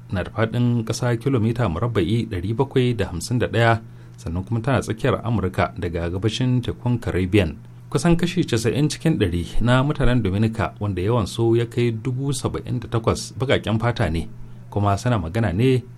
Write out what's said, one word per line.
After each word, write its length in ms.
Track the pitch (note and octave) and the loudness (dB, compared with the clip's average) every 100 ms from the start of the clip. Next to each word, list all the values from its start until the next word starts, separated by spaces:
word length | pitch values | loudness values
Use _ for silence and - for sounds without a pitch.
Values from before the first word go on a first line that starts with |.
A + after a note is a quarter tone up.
| - | -6
na 120 | F#2+ | -4
da 80 | F2 | -4
faɗin 540 | - A2+ B2 A#2+ A#2+ A2+ | -2 0 2 2 2 0
ƙasa 320 | A2+ B2 A#2+ | -2 0 0
kilomita 520 | C#3 B2 A2 A#2 G#2+ | 2 2 2 2 0
murabba'i 560 | D#2+ A#2 A2 F#2 A#2 A2 | 0 0 0 2 0 0
ɗari 240 | F#2 G2 A2+ | -4 -2 -2
bakwai 380 | B2+ C3+ B2 A#2 | 0 2 2 0
da 100 | - | -2
hamsin 320 | E2+ - B2 | -4 -2 0
da 80 | G#2 | 0
ɗaya, 340 | A2 A#2 A2+ - - - - | 4 4 4 -2 -18 -20 -14
sannan 260 | - F2 | -6 -6
kuma 180 | F#2+ A#2 | -2 -2
tana 180 | A#2+ A2+ | 0 0
tsakiyar 400 | - A2+ C3+ G2 | 0 -2 0 0
Amurka 500 | A2+ G#2+ F#2 G#2 E2+ - | 0 0 0 0 -2 -2
daga 320 | F2 E2 E2+ | -4 -4 -4
gabashin 520 | F#2 G#2+ - B2+ B2+ | -2 -2 0 0 0
tekun 380 | A#2 - A#2+ A#2+ | -2 -4 -2 -2
Caribbean. 560 | - F#2 F#2 G2+ E2+ - - - - | 0 0 2 2 2 -2 -14 -18 -4
Kusan 280 | C#3+ E3+ E3 | 0 4 4
kashi 260 | F#3 F3+ | 2 0
casa'in 460 | - A2+ A2+ B2+ D3 | 0 0 2 2 0
cikin 280 | - C3+ G#2+ | 0 0 2
ɗari 440 | F#2+ E2+ E2 - | 2 0 0 2
na 220 | A2+ B2+ | 4 4
mutanen 380 | C#3 C#3+ A#2+ B2+ | 2 2 4 4
Dominica, 520 | F#2+ G2 A2+ A2+ E2+ - | 2 2 2 0 -4 -2
wanda 220 | G#2 F2 | -2 0
yawan 260 | G2 A#2+ F#2+ | 0 2 0
su 280 | - A#2 A#2 | 0 2 2
ya 100 | A#2 | 2
kai 260 | B2 A#2+ | 0 0
dubu 420 | A2 C3 B2+ C#3 | 0 -4 -4 -2
saba'in 460 | C3+ G#2 - - A#2+ | -2 -2 -4 -4 -6
da 80 | G#2+ | -2
takwas 460 | A#2 A#2+ A#2+ - - | -2 0 0 -4 -4
baƙaƙen 420 | C3 F#2+ G2 A2 | 0 0 2 0
fata 300 | A#2 A#2 F#2+ | 0 0 0
ne, 200 | D#2+ - - - - - | -2 -4 -10 -14 -14 -6
kuma 280 | G2+ G2+ G2 | 0 2 2
suna 220 | B2 A2+ | 0 0
magana 340 | E2+ A2+ G#2+ | 0 0 0
ne 300 | F2+ C3 B2+ - | 2 4 2 0